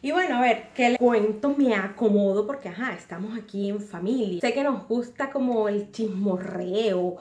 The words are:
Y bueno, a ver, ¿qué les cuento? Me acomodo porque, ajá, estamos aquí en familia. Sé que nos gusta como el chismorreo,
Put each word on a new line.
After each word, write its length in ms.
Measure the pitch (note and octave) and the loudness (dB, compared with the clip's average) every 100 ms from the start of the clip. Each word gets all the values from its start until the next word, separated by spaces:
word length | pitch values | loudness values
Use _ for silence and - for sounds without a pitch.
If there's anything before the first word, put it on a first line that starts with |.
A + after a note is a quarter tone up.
Y 80 | C4+ | 0
bueno, 260 | E4 F4+ B3 | 0 0 2
a 60 | |
ver, 260 | B3 A3+ - | 2 2 -2
¿qué 160 | - A#3+ | 0 2
les 80 | B3 | 4
cuento? 560 | A#3+ A#3 G#3 G#3+ C#4+ C#4+ | 4 4 2 0 0 4
Me 180 | C4 | 4
acomodo 720 | G#3 G3 - A3+ G3+ G3 G3 G#3+ | 2 -2 0 2 4 4 2 0
porque, 220 | C#4 F#3+ | -4 -8
ajá, 240 | E3+ B3 | -6 -6
estamos 460 | G3 - F3 G#3 A3+ | -8 -12 -10 -8 -8
aquí 320 | G#3 G3 G3+ | -8 -4 -4
en 100 | G3+ | -4
familia. 600 | G3+ F3 F#3 C4 G#3 F3 | -8 -6 -2 0 0 -2
Sé 100 | B3 | -2
que 100 | A#3+ | 0
nos 240 | C#4+ A3+ - | 0 -2 -2
gusta 420 | A#3 A#3+ - C4+ | -4 -4 -6 -6
como 400 | C#4 B3 A#3 G#3 | -2 0 0 0
el 200 | G#3 G#3 | 0 -4
chismorreo, 1300 | - A3 F#3 G3+ F#3 F#3+ F#3 F3+ G3 A3+ F#3 F3+ F3 | -4 -4 0 0 0 -4 -6 -4 0 2 2 0 -4